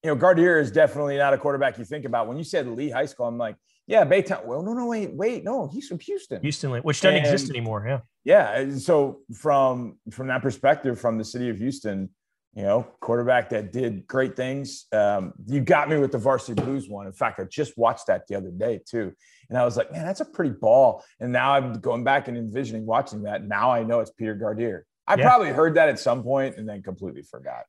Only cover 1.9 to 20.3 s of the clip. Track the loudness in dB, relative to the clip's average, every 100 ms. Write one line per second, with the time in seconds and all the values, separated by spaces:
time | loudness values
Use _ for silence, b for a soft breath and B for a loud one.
1.9 | -8 -4 -2 -2 -6 -4 -4 -4 -6 -4
2.9 | -2 -4 -4 -6 -4 -6 -8 _ _ 0
3.9 | 4 6 4 2 -4 -4 -6 -4 -4 -4
4.9 | -4 -6 -2 -4 -2 -6 -6 -6 -10 -10
5.9 | -12 -8 -10 -8 -8 -6 -4 -4 -4 -2
6.9 | -2 0 0 2 0 -2 -6 -6 -6 -6
7.9 | -8 -8 _ 4 4 4 -2 -4 -6 2
8.9 | 2 2 -4 _ -6 0 4 4 0 -6
9.9 | -12 -18 -10 -4 -2 -2 0 2 2 0
10.9 | 0 -2 -2 -6 -6 -6 -4 -4 -4 -6
11.9 | -6 -6 _ _ _ _ -6 0 0 0
12.9 | _ -2 -2 2 2 2 -4 -4 -4 -4
13.9 | -6 -4 -2 -2 -2 -6 -6 -8 -14 -4
14.9 | 0 2 0 -4 -10 -4 -2 4 4 4
15.9 | 2 2 0 2 0 0 -4 -2 -4 -8
16.9 | -12 -14 -4 -4 -4 -10 -6 -6 2 0
17.9 | 2 0 -2 0 -8 -8 -4 -4 -4 -6
18.9 | -6 -6 -10 b b b 0 0 0 -4
19.9 | -4 -8 -6 -8